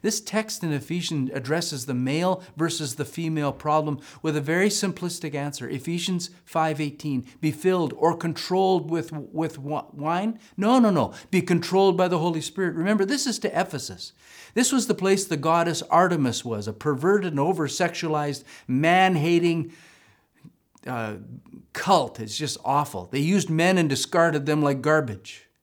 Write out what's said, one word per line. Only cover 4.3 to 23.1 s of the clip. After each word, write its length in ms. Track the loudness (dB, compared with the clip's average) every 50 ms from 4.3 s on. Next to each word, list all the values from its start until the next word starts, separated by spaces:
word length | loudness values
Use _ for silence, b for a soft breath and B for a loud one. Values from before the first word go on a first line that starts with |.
| -2
a 40 | -2
very 280 | -2 0 0 2 2 2
simplistic 680 | 0 0 -2 -4 -4 -4 -8 -8 -8 -8 -10 -8 -6
answer. 320 | -6 -6 -6 -8 -8 -8
Ephesians 640 | -6 -8 -6 -4 -4 -4 -4 -2 -2 -2 -2 -4 -8 B B B
five 340 | -6 -2 0 0 0 0 -2
eighteen, 460 | -4 -6 -6 -6 -6 -4 -4 -4 -4 B B B
"Be 100 | -2 -2
filled 420 | -2 0 0 2 2 2 0 -2 0
or 180 | 2 2 2 2
controlled 760 | 2 -4 -4 -4 -6 -4 -2 0 2 2 4 2 0 0 -2
with, 220 | -4 -4 -4 -4
with 440 | -8 -12 -12 -8 -4 -4 -4 -4 -4
wi-, 280 | -8 -8 -6 -6 -6 -8 -10
wine?" 480 | -12 -6 -4 -2 -2 0 -2 -4 -4 B B B B
No, 240 | B 2 4 6 6
no, 100 | 6 6
no. 240 | 6 4 2 0 B B B B
Be 100 | 0 0
controlled 560 | 2 4 2 2 2 2 4 6 6 6 6
by 100 | 4 2
the 120 | 2 2 2
Holy 200 | 2 0 0 -2
Spirit. 360 | -4 -6 -4 -2 -2 -2 -2
Remember, 280 | 0 0 2 2 2 2
this 240 | 2 0 -2 0
is 120 | -2 -4 -2
to 200 | -4 -2 0 0
Ephesus. 540 | -2 -2 -4 -8 -8 -8 -12 -14 -16 -18 _ B B B B B B B B
This 180 | 2 2 4
was 160 | 2 2 2
the 60 | 2 0
place 320 | 0 4 2 2 2 2
the 100 | -2 -2
goddess 460 | 0 2 2 4 4 4 2 0 -4 -2 2
Artemis 560 | 4 4 6 6 4 2 2 0 0 -2 -4
was, 200 | -4 -6 -4 -4
a 80 | -6 -8
perverted 600 | -4 -2 -2 -2 2 2 4 4 4 2 0 -2
and 60 | 0
over-sexualized, 1040 | 0 0 0 0 -2 -4 -2 -2 -2 -2 -2 -4 -4 -2 -2 -2 -2 -4 -6 -8 -12 B B B B
man-hating, 1040 | B 0 2 4 4 4 6 4 4 4 2 2 4 4 4 4 2 0 0 -2 -6 B B B B B B B B B B B B B B B B _ _ _ _ _ _ -12
uh, 280 | -8 -6 -6 -6 -6 -8 -10 -14 -16 -18 -18 _ -20 -20 -20 -20 _ _
cult. 480 | -8 2 4 4 4 4 0 -6 -10
It's 160 | -10 -8 -8
just 200 | -6 -6 -6 -6 -6 -2
awful. 440 | 0 0 0 0 -2 -6 -10 -10 -4